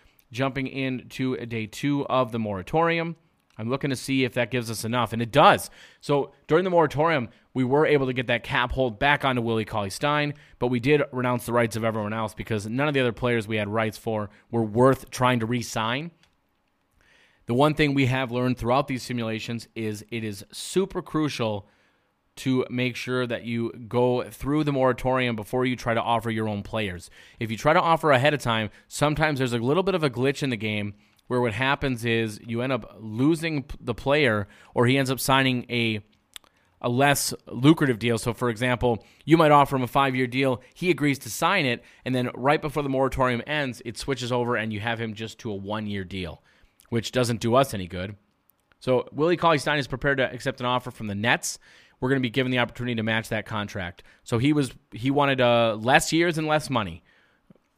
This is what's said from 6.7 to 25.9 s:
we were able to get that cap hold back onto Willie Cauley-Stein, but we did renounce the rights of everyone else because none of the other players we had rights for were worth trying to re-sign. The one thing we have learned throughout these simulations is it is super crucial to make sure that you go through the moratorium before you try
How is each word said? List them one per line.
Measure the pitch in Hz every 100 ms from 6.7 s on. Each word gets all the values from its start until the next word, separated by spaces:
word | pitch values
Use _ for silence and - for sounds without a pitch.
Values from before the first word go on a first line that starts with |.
| 170 151 131 165 156 117 - _ 131
we |
were | 127 139 156
able | 143 131
to |
get | 127 120
that | 120
cap | - 139 127
hold | 131 127 104
back | 139 143 139
onto | 127
Willie | 113 113 107
Cauley-Stein, | 110 98 - 147 147 147 143 - -
but | 123
we | 123
did | 127 147 -
renounce | 127 123 123 -
the |
rights | 120 117 113
of |
everyone | 113 110 104
else | 110 110 -
because | 101 110 104
none | 123 147
of |
the | 139
other | 123
players | 110 123 117 104
we | 110
had | 101
rights | 110 110 -
for | 117 110 101 - _
were | 117
worth | 110 107 131 127 -
trying | - 127 123
to | 110
re-sign. | 123 113 117 110 131 165 - _ _ _ _ _ _ _ _ _ _ _ _ -
The | 120
one | 151
thing | 151 151 139
we | 127
have | 131 127
learned | 123 127 123
throughout | 117 131 143
these | 127
simulations | - 123 113 110 - 117 -
is | - 110 107 104
it | 117
is | 110 101 -
super | - - 180 190 185
crucial | - 156 151 - 110 104 - _ _ _ _ _ _ -
to | 131 127 -
make | 123 127 117
sure | - 127 123
that | 113 110
you | 117 117 - 110
go | 123 123 123 -
through | - 127 151 147
the |
moratorium | 139 131 123 127 131 123 110
before | 104 127 127
you | 120
try | 120